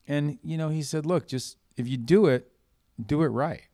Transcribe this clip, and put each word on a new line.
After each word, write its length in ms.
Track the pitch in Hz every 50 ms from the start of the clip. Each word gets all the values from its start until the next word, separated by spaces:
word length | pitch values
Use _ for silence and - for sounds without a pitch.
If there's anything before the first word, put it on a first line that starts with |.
| _
And, 320 | - 143 147 147 147 147 -
you 140 | - 156 160
know, 120 | 160 160 156
he 120 | 156 156
said, 220 | 147 131 - 156 147
"Look, 220 | 160 180 165 - -
just, 300 | 135 127 - - - _ _ _ _
if 100 | - 120 123
you 80 | 131 127
do 280 | 113 117 170 214 208
it, 240 | 151 127 123 - _ _ _ _ _ _ _ _ _ _ - 110
do 180 | 101 147 147
it 60 | 160 135
right." 340 | 110 120 143 165 - - - _